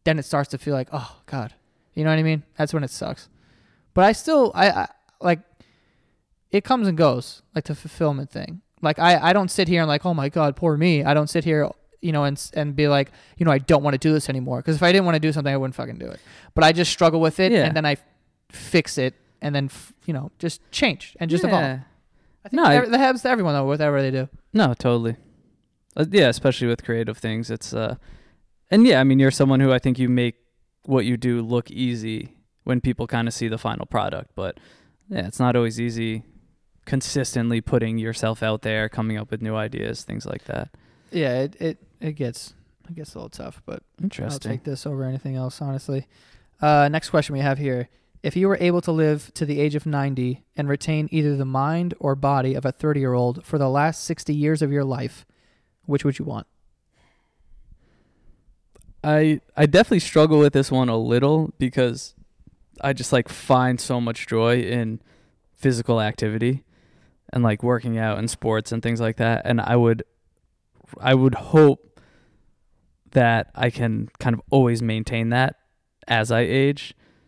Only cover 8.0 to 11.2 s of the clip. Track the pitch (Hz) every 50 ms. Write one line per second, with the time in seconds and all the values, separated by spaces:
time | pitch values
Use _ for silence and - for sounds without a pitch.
8 | 165 147 139 135 143 - - 156 143 - 165 185 _ _ _ - - 151 160 -
9 | 135 175 175 151 - 170 180 202 190 175 - - 185 165 180 170 160 151 147 147
10 | - 180 165 151 139 143 - 170 151 143 135 - 175 165 151 147 165 180 160 143
11 | 135 135 147 151